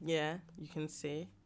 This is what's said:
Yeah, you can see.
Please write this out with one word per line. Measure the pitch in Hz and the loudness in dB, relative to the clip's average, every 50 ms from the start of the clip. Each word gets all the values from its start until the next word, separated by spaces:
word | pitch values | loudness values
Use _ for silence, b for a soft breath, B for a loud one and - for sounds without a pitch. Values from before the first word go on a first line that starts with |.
Yeah, | - 156 165 160 151 151 165 180 - - - - | 2 4 4 4 4 4 2 -2 -6 -10 -12 -10
you | 156 147 | -10 -4
can | - 156 156 160 | -2 -2 0 0
see. | - - - 147 147 151 170 190 - - - | -2 -2 -2 -2 -2 -2 -4 -6 -10 -16 -20